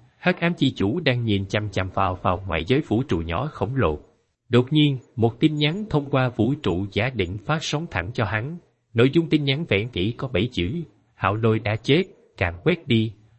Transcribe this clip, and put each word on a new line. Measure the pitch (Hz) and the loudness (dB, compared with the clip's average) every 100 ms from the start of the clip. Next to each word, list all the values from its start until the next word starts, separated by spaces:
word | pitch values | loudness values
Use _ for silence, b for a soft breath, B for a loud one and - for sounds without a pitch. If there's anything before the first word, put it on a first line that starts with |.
| _ _ | _ _
Hắc | 180 185 | -2 0
Ám | 170 | 0
Chi | 175 135 - | 2 0 2
Chủ | 95 135 | 0 0
đang | 135 123 | 0 0
nhìn | 117 98 95 | 2 0 0
chằm | 107 104 | -2 -2
chằm | 101 92 | -4 -4
vào, | 95 95 92 | 0 -2 0
vào | 98 90 98 | -2 -2 -2
ngoại | 80 80 | -4 0
giới | 135 | 0
vũ | - 110 | 0 -2
trụ | - 85 | 0 -2
nhỏ | 82 82 151 | -2 -4 -4
khổng | - 98 135 | -6 -4 0
lồ. | - 76 - _ _ _ - | 0 -2 -8 _ _ _ 0
Đột | 117 123 | 2 4
nhiên, | 151 147 131 - - | 4 2 0 -6 -2
một | 117 - | -2 2
tin | 156 151 | 0 2
nhắn | 147 190 214 | -2 -2 -2
thông | 147 139 | -4 0
qua | 135 127 | 0 0
vũ | 120 110 143 | 2 0 0
trụ | - 87 101 | -2 -2 -2
giả | 101 123 | -2 -2
định | 123 87 104 | -2 -4 -4
phát | - 156 | -4 -4
sóng | - 147 170 | -2 -6 -4
thẳng | - - | -6 -4
cho | 120 104 | -4 -2
hắn. | 107 131 175 _ _ _ | -2 -6 -10 _ _ _
Nội | 113 131 | 2 4
dung | 165 165 | 4 4
tin | 160 | 2
nhắn | 139 139 170 | 2 -2 0
vẹn | 98 120 | 0 0
vỉ | 90 101 120 | -2 -2 -2
có | 135 | -4
bảy | 90 87 | -2 -2
chữ: | - 87 85 80 _ _ - | -2 -2 -4 -10 _ _ -2
"Hạo | 95 107 | -2 2
Lôi | 113 110 | 2 0
đã | 104 110 | -2 -4
chết", | - 160 190 - _ - | 2 2 2 -8 _ -4
càng | 90 87 | -4 -2
quét | 156 170 - | -2 -2 2
đi, | 113 110 - _ | 2 0 -6 _